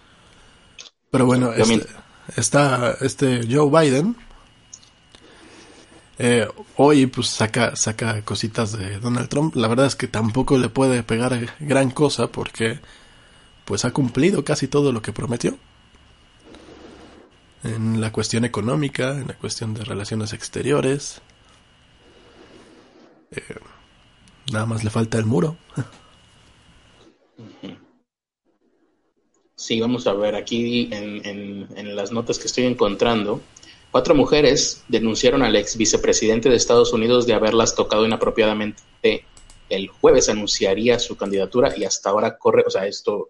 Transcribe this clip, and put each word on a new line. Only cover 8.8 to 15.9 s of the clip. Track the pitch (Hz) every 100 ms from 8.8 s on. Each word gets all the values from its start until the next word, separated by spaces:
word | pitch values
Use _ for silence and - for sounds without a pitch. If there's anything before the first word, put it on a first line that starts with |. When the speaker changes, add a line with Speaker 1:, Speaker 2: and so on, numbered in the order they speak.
| 92 101
Speaker 1:
Donald | 120 120 120
Trump. | 143 156
La | 139 110
verdad | 117 135
es |
que | - 117
tampoco | 104 110 120 127 135
le | 123
puede | 135 135 123
pegar | 117 113 123 123 117 -
gran | 147 135 135
cosa | 127 147 - 117
porque, | - 107 - 113 127 - - - - - - _ _
pues, | - 98
ha | 151
cumplido | 151 127 127 165 208
casi | - 147 131
todo | 147 143
lo | 113
que | -
prometió. | - - 120 175 269 _ _ _